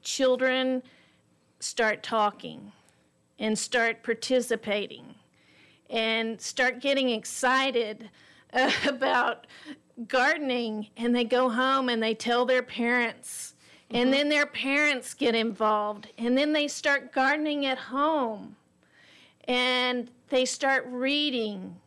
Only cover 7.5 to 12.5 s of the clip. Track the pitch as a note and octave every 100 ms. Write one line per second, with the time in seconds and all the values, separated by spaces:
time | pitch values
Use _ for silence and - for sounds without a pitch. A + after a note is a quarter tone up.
7.5 | C4 C4+ A#3 A3 G#3+ A3 _ - - _
8.5 | B3 C4+ - C#4+ B3+ C4 B3 B3 - -
9.5 | - D4+ C#4 _ - A3+ B3+ C4 D#4+ C#4+
10.5 | B3 A#3 G#3+ G#3 - A#3+ A#3+ A3+ B3 B3+
11.5 | A#3 C4 C4+ B3+ A#3 A3 A3 A#3+ A#3+ B3